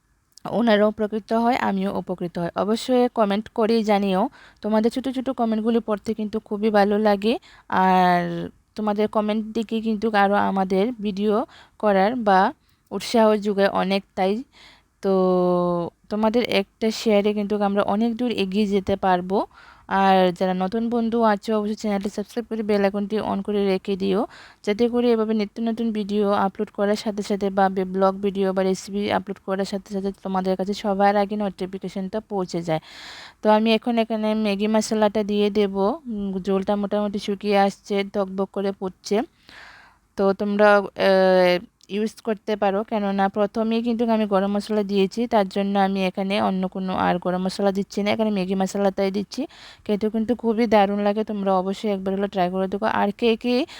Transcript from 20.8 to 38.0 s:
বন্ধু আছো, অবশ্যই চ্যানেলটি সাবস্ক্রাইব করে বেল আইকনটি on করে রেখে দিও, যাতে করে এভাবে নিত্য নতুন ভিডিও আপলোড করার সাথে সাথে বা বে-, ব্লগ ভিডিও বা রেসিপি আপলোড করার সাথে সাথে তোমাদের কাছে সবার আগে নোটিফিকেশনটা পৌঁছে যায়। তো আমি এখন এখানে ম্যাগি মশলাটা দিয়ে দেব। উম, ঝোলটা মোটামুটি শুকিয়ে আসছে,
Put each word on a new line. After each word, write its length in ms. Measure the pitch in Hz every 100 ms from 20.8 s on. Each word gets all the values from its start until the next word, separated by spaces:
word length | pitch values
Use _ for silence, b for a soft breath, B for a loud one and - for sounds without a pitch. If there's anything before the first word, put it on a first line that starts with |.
| 233
বন্ধু 340 | 240 226 233
আছো, 340 | 220 202 - 214
অবশ্যই 180 | 208 214
চ্যানেলটি 340 | 214 202 202
সাবস্ক্রাইব 360 | - 202 - 226
করে 140 | 220
বেল 200 | 214 208
আইকনটি 320 | 196 202 202 214
on 220 | 196 196
করে 240 | 196 208 202
রেখে 300 | 190 - 196
দিও, 320 | 196 190 294 B B B
যাতে 260 | - 208 240
করে 220 | 240 240
এভাবে 220 | 226 220
নিত্য 280 | 220 202 -
নতুন 300 | 226 226 233
ভিডিও 400 | 214 202 208 202
আপলোড 380 | 202 196 - 208
করার 260 | - 202 214
সাথে 280 | 226 202
সাথে 260 | 202 202 202
বা 200 | 196 190
বে-, 160 | 190 185
ব্লগ 280 | 190 190 190
ভিডিও 380 | 202 190 190
বা 100 | 190
রেসিপি 480 | 190 190 - 196 208
আপলোড 280 | 208 190 190 -
করার 200 | 190 196
সাথে 280 | 196 -
সাথে 180 | 196 196 190
তোমাদের 320 | 196 190 190 185
কাছে 180 | 190
সবার 420 | 202 214 196 202 208
আগে 200 | 202 214
নোটিফিকেশনটা 840 | 202 - 185 190 185 196 190 220
পৌঁছে 420 | - 202 185 175
যায়। 180 | 170 160 B B B B B B
তো 80 | 214
আমি 240 | 214 220
এখন 240 | 220 247 233
এখানে 360 | 220 220 214 220
ম্যাগি 320 | 214 196 214
মশলাটা 560 | 220 214 220 214 220
দিয়ে 260 | 202 208 208
দেব। 260 | 208 202 196
উম, 600 | 196 320 262 208 196 190
ঝোলটা 360 | 185 190 190 208
মোটামুটি 440 | 202 208 208 202
শুকিয়ে 380 | 202 202 208 202
আসছে, 460 | 196 - - 202